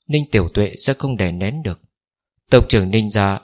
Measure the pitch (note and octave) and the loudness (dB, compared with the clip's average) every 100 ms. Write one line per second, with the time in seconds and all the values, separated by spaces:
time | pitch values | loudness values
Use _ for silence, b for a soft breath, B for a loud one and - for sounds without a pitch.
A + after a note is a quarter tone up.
0 | - D3+ C#3+ G#2+ E2+ - G#2 - - C3+ | -4 -4 0 0 0 0 -2 -2 -4 -2
1 | C#3 A2+ F#2 F2 F#2+ D3+ C#3 E2 _ _ | -4 -2 -2 -4 -6 -6 -8 -10 _ _
2 | _ _ _ _ - B2+ - A2+ F#2 A2 | _ _ _ _ 4 4 6 2 2 0
3 | G#2+ G#2+ G2 G2 | 0 0 0 -2